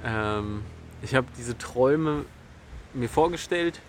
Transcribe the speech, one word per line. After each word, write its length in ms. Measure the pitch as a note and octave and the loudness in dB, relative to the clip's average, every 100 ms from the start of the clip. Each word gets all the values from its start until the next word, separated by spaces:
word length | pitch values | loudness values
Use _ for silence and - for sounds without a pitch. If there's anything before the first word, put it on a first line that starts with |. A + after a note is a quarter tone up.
Ähm, 600 | A#2+ A2 G#2+ G#2+ G#2 G#2 G#2 - - - | -2 -2 0 -2 -2 -6 -8 -14 -18 -14
ich 140 | A2 C3 | 0 2
habe 120 | B2 - | 2 -6
diese 200 | A#2+ A#2+ | -8 -6
Träume 680 | - A#2+ C3 D3+ D#3 D3 - - - - - - - | -6 4 6 6 2 0 -4 -12 -20 -20 -16 -16 -12
mir 160 | C3+ A#2+ | -4 0
vorgestellt 680 | - D#3+ E3+ - F3 E3+ E3 | 4 2 2 -2 0 0 -2